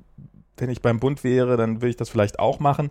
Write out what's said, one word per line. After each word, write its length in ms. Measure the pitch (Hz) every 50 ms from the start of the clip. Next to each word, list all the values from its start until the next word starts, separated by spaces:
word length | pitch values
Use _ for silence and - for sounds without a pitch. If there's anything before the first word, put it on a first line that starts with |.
| - _ _ - - - - - - _ _
wenn 120 | - 123 123
ich 100 | 123 -
beim 180 | - 120 117 110
Bund 240 | 123 135 147 - -
wäre, 320 | 127 123 127 127 123 127
dann 220 | 117 113 110 113
würde 120 | 110 123 123
ich 80 | 117
das 120 | - 117 -
vielleicht 300 | - 113 104 101 - -
auch 200 | 101 117 143 -
machen. 300 | 151 143 143 - 147 143